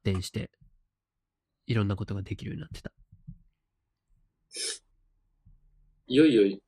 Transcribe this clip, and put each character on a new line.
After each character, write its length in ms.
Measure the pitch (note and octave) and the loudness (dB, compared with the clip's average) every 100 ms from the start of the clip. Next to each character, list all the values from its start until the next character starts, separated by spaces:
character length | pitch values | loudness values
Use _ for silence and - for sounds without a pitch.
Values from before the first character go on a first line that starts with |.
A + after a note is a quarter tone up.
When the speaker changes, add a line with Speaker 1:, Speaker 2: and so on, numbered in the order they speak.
Speaker 1:
展 180 | G#2 F#2 | -2 -2
し 100 | - | -4
て、 200 | A2 - _ - _ _ _ _ _ _ _ _ _ - | -8 -10 _ -20 _ _ _ _ _ _ _ _ _ -4
い 100 | A2+ | 0
ろ 100 | G2+ | 0
ん 20 | |
な 80 | G2 | -2
こ 100 | G2+ | -6
と 80 | |
が 100 | G2 | -8
で 120 | F#2+ G2 | -8 -10
き 80 | |
る 80 | - | -8
よ 40 | - | -10
う 20 | |
に 40 | |
な 60 | D#3 | -12
っ 20 | |
て 100 | - | -16
た。 100 | - - _ - - - _ _ _ _ _ _ _ _ _ _ _ - - - _ _ _ _ _ _ - - _ _ _ _ - | -18 -20 _ -20 -20 -20 _ _ _ _ _ _ _ _ _ _ _ -10 -10 -10 _ _ _ _ _ _ -20 -20 _ _ _ _ 2
Speaker 2:
い 80 | C3 | 6
よ 100 | D#3 | 8
い 100 | A2+ | 8
よ 100 | G2 | 4
い 160 | G2 | 2